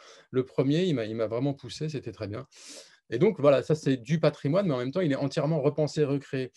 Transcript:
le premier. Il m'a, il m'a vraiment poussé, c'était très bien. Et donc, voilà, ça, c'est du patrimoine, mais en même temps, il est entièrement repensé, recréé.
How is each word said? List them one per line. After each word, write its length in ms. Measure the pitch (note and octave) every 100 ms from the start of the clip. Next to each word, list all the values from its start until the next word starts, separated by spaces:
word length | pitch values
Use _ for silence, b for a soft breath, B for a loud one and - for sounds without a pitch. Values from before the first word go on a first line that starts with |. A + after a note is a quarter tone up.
| B B _
le 160 | B2+ B2+
premier. 400 | - C3+ D#3 F#3
Il 80 |
m'a, 120 | C#3 G#2+
il 100 | A2+
m'a 120 | A2
vraiment 280 | A2+ C#3 C#3
poussé, 340 | A#2+ - D#3
c'était 220 | C3+ A#2
très 160 | G#2 G2+
bien. 200 | A2 C#3+ B B B B B -
Et 60 | B2+
donc, 220 | G3 -
voilà, 200 | D3+ C3
ça, 140 | - D#3
c'est 220 | - C3
du 240 | A2 D#3+
patrimoine, 460 | D#3+ D3 C#3+ E3+ G3+
mais 60 |
en 40 | B2+
même 160 | B2
temps, 80 | F#3
il 100 | F3
est 60 | C3+
entièrement 420 | C3+ E3 D3 D#3+
repensé, 460 | C3+ D3 D3+ - C#3+
recréé. 440 | C#3+ - C3+ C3